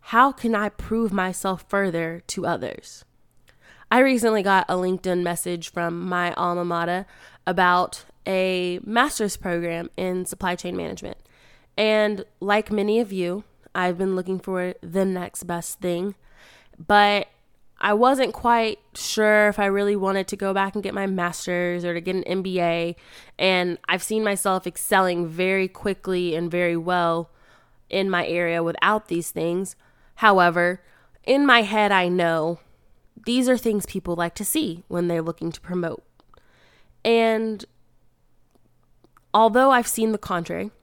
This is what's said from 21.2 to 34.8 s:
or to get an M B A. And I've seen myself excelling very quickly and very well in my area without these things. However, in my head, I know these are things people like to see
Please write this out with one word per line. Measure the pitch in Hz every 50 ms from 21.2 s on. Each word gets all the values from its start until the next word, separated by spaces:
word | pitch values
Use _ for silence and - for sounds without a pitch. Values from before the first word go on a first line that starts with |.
| 175 175 170 - - - 180 175 175 175 175 175 175
or | 175 170
to | 170
get | 170 180 185
an | 190 -
M | - 180 190
B | 185 190 185 185
A. | 175 170 165 170 170 175 165 - - - - - - - -
And | - - 185 185 180 180 180 170 - -
I've | - 175 185 -
seen | - 220 220
myself | 220 208 202 190 - 196 185 185 -
excelling | 180 - - - - 208 190 190 185 175 175 175
very | 165 160 170 185 190 190 190 190 185
quickly | 190 - - 208 190 185 - 185 185 180 180 175 156
and | 165 175 170
very | 160 175 180 175 170
well | 170 160 175 180 180 175 170 165 170 170 - _ _ _ _ _ _ _ _ _ _ _ _
in | - 190 196 196
my | 185 175 175
area | - 165 175 175 170 170 170
without | 170 165 165 - - 185 214 214 -
these | - 175 170 165 -
things. | - 165 160 170 170 180 196 185 - _ _ _ _ _ _ _ _
However, | - - 214 202 185 180 175 165 175 175 175 185 - _ _ _ _ _ _ _ _ _
in | - 254 277 285
my | 277 247 233
head, | 220 196 214 214 208 202 202
I | 185 180 180
know | 180 180 170 170 165 165 156 165 170 165 _ _ _ _ _ _ _ _ _ _ _ - -
these | - 240 254 254
are | 247 254
things | 226 - 233 214 208 185
people | - - 190 - 175 175
like | 170 170 170 -
to | - 208
see | - - 320 311 220 165 170